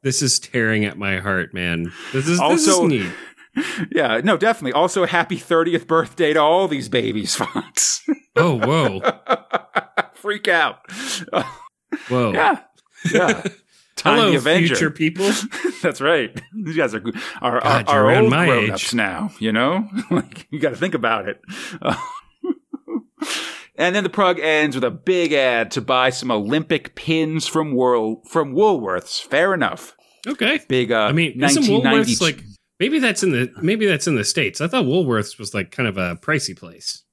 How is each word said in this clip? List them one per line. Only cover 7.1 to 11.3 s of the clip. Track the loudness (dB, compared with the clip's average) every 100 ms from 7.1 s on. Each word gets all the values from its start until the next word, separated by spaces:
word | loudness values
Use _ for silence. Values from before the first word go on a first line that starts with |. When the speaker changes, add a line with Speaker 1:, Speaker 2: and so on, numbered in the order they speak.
| -4 -4
Speaker 2:
<laughs> | -4
Fox. | -4 -6 -6 -2 -2 -2 -4 -6 _ 0
Speaker 1:
Oh, | 2 2
whoa. | 2 2 2 0 -4 -4 -4 -4 -2 -6
Speaker 2:
<laughs> | -4 -6 -4 -6 -6
Freak | -6 -6 -4 0
out. | 2 2 -2 -16 -12 -8 -8 -4